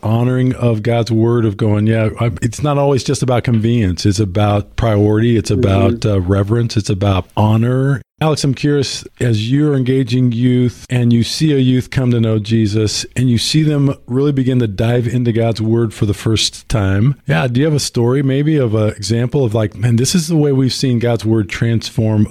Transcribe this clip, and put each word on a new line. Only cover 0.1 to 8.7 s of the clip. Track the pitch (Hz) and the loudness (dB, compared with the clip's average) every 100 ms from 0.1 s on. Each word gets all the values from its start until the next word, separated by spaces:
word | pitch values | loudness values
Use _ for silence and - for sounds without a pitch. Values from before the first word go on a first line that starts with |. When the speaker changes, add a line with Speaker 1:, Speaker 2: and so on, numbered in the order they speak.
| 113 123 127 127 - | 0 0 0 0 0
Speaker 1:
of | 120 110 | 0 0
God's | 113 117 113 | 0 -2 0
word, | 113 117 120 110 | 0 2 2 0
of | 101 | 0
going, | 110 104 110 | 0 2 2
yeah, | 113 110 - | 2 -2 -2
I, | 117 90 | -4 -2
it's | 120 - | -6 -4
not | 147 143 | -2 0
always | 143 131 - | 0 0 -2
just | 135 | -2
about | 127 120 - | 0 0 2
convenience. | 113 113 120 92 85 104 | 0 2 0 0 0 -2
It's | 95 | 0
about | 101 104 104 104 - - | -2 0 0 0 -2 -2
priority. | 117 104 104 107 117 113 | 0 2 2 2 2 0
It's | - | 0
about, | 127 104 98 98 | 0 2 2 2
Speaker 2:
Mm-hmm. | 117 107 | 0 0
Speaker 1:
uh, | 98 | 0
reverence. | 90 98 101 117 117 107 | 0 0 2 0 0 -2
It's | - | -2
about | 98 101 92 - - | -2 0 0 -2 -2
honor. | 107 110 117 131 135 135 - _ | 2 2 0 0 0 -2 -6 _
Alex, | 156 143 | -2 0
I'm | 143 120 | -2 0
curious, | 147 | 0